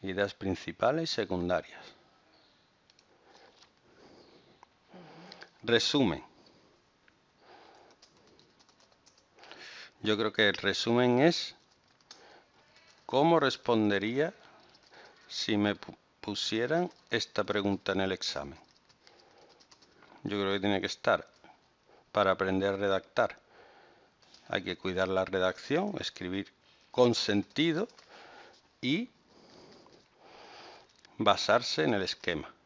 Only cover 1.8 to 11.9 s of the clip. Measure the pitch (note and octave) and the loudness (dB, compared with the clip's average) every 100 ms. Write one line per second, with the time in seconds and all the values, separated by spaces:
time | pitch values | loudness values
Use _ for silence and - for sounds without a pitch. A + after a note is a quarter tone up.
1.8 | - - _ _ _ _ _ _ _ _ | -20 -20 _ _ _ _ _ _ _ _
2.8 | _ _ _ _ _ - - _ - _ | _ _ _ _ _ -20 -20 _ -20 _
3.8 | _ - - - - - _ _ - _ | _ -20 -20 -20 -20 -20 _ _ -20 _
4.8 | _ F#3 E3 E3 F3+ - - _ A2 A#2 | _ -20 -20 -20 -20 -18 -20 _ 2 2
5.8 | - D3 A#2 C#2 - _ - _ _ _ | 4 2 2 0 -8 _ -20 _ _ _
6.8 | _ _ _ _ _ _ - - - - | _ _ _ _ _ _ -20 -20 -20 -20
7.8 | - _ - _ _ _ _ _ _ _ | -20 _ -20 _ _ _ _ _ _ _
8.8 | _ _ _ _ _ _ - - - - | _ _ _ _ _ _ -20 -20 -18 -18
9.8 | - _ G#2+ G#2+ A2 - G#2+ F#2+ G2 F#2+ | -20 _ 0 2 2 4 4 4 0 0
10.8 | - A#2+ B2 B2 D3+ E3+ - - _ _ | 0 4 4 6 4 4 -6 -14 _ _
11.8 | _ | _